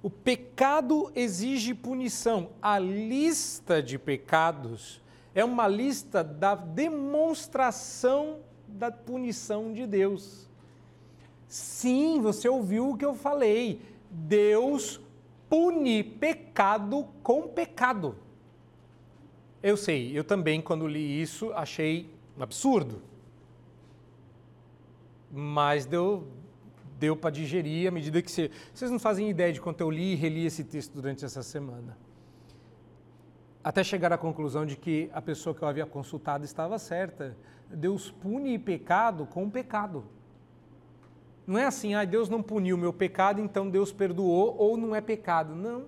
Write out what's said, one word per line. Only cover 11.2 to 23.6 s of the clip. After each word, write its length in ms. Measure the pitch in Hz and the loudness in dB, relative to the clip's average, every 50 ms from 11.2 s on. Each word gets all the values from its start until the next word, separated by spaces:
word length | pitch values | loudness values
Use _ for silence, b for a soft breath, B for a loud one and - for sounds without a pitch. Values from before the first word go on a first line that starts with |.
| B B B B B | B B B B B
Sim, 760 | - - - - - - - - 247 247 262 294 320 330 302 214 | -14 -14 -12 -10 -10 -8 -2 2 2 4 4 4 4 4 4 4
você 260 | 214 208 214 - 240 | 2 2 2 2 2
ouviu 400 | 262 262 214 180 196 226 247 277 | 2 2 2 0 0 0 0 0
o 80 | 269 | 0
que 80 | 208 285 | 0 0
eu 100 | 285 269 | -2 -2
falei. 680 | 214 - 285 294 294 254 214 208 226 247 226 160 B B B B B B - | 0 0 0 2 4 4 4 4 4 2 0 -4 B B B B B B -14
Deus 880 | 185 165 160 156 202 208 208 208 214 220 247 277 285 269 - - - - - - - - - - - - - - | -12 -8 -2 2 4 6 6 6 6 6 4 2 2 0 -2 -4 -8 -12 -16 -20 -20 -20 -20 -20 -20 -12 -2 2
pune 540 | 311 320 339 359 339 320 285 254 226 214 202 | 4 6 6 6 4 4 4 4 4 2 2
pecado 1040 | - - - 285 311 320 - - - - - 202 196 214 220 202 202 254 285 285 - - - - | -2 -4 -2 0 0 0 0 -6 -8 2 4 4 6 4 2 0 -2 -2 -2 -4 -4 -10 -8 2
com 260 | - 233 - - - | 2 2 2 2 -2
pecado. 680 | - - 339 - - - 247 247 254 202 165 139 107 - - - - - - - - - - - _ - - - - - - - - - - - - - - - - - - | -4 -4 -4 -4 -2 0 0 2 2 0 -2 -6 -6 -8 -16 -20 -20 -20 -20 -20 -20 -20 -20 -20 _ -20 -20 -20 -20 -20 -20 -20 -20 -20 -20 -20 -20 -20 -20 -20 -12 -2 2
Eu 140 | 202 208 | 2 2
sei, 340 | 202 202 - 160 135 120 120 139 147 | 2 2 0 0 0 0 -2 -2 -2
eu 60 | 151 | 0
também, 360 | - 202 196 170 156 156 160 | 2 2 2 4 2 2 2
quando 280 | 160 - 175 156 160 156 | 2 0 -2 0 0 -2
li 340 | 147 151 156 143 143 151 165 | -2 -2 -2 -2 -2 -2 -2
isso, 300 | 151 - - 220 226 214 | -4 -4 -6 -6 -6 -4
achei 600 | 170 156 - - - 156 156 160 170 170 - - - - - - | -4 -4 -4 -2 -2 0 0 0 -2 -4 -10 -18 -20 -20 -18 -10
um 60 | - 131 | -8 -8
absurdo. 580 | 110 - - - 269 262 202 147 120 113 95 - - - - - - - - - - - - | -8 -6 0 2 4 4 4 2 0 -6 -12 -14 -18 -20 -20 -20 -20 -20 -20 -20 -20 -20 -20